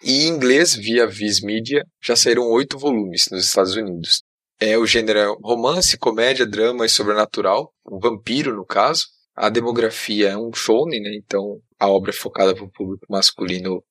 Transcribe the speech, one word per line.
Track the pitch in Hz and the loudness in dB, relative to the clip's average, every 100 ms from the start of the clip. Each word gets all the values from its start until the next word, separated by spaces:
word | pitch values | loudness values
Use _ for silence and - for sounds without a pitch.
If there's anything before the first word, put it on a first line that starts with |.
e | - 135 | 0 2
em | 156 | 2
inglês, | 165 127 135 170 | 2 4 4 4
via | 117 104 117 113 | 0 0 2 2
Viz | 104 107 104 | 0 -2 -2
Media, | 101 110 117 143 - _ | -2 -6 -2 -2 -2 _
já | - 117 | -2 2
saíram | - 117 120 | 4 2 2
oito | 113 139 139 | 2 0 -4
volumes | 147 117 98 87 - | -2 -2 -2 -2 -2
nos | 95 | -2
Estados | 90 - 95 95 | -2 2 2 0
Unidos. | 104 87 82 - _ _ _ _ | -6 -8 -2 -2 _ _ _ _
É, | 107 110 | 0 2
o | |
gênero | 110 120 110 104 | 2 2 2 2
é | 104 104 | 2 -2
romance, | 98 117 120 175 - - | -2 0 0 0 0 0
comédia, | 120 113 120 131 | 0 2 2 2
drama | 117 104 110 123 | 0 2 0 0
e | 113 | 0
sobrenatural, | - 104 107 107 - 95 104 151 _ - | 0 0 0 0 0 0 0 -2 _ -16
um | 95 | -4
vampiro, | 113 110 110 131 147 107 | -2 -2 -4 -4 -2 -6
no | 92 | -4
caso. | 101 110 156 - _ _ | 0 2 0 -6 _ _
A | - 107 | -2 0
demografia | 110 117 117 113 - - 104 101 | 0 -2 0 0 -2 -6 0 0
é | 98 | 0
um | 117 | -8
shounen, | 117 - 113 160 123 | -6 2 2 2 -4
né? | 104 | -8
Então | 104 - 98 101 107 _ _ | -10 -4 -4 -4 -10 _ _
a | 101 | 2
obra | 98 95 | 2 0
é | |
focada | - 101 - 95 | -6 -8 0 0
pro | 95 98 | 0 -8
público | _ 95 95 - | _ -10 -10 -6
masculino | 98 - - 92 92 92 90 _ | 0 0 0 -6 -6 -4 -6 _